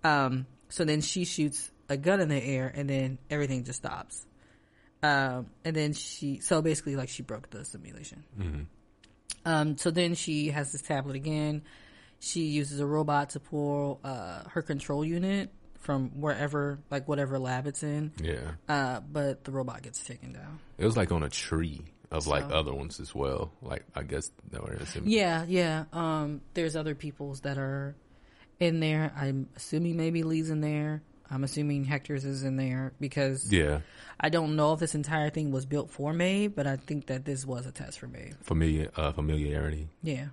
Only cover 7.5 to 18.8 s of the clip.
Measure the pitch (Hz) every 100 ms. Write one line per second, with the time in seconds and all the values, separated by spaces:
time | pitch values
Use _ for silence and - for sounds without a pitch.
7.5 | 107 - 101 107 107 - - - 107 90
8.5 | 73 76 - _ _ - _ _ - 160
9.5 | 160 151 143 180 165 175 170 - 151 147
10.5 | 147 139 147 - 143 135 135 147 151 151
11.5 | 151 - - - - - - - 175 156
12.5 | 147 143 143 143 151 151 147 143 147 -
13.5 | 151 147 143 143 135 139 127 90 85 -
14.5 | - 160 143 - 147 156 170 185 196 196
15.5 | - - - - 139 131 139 151 135 143
16.5 | 147 147 143 - 143 135 143 139 135 127
17.5 | 127 139 139 151 147 151 - 80 73 71
18.5 | 80 - 147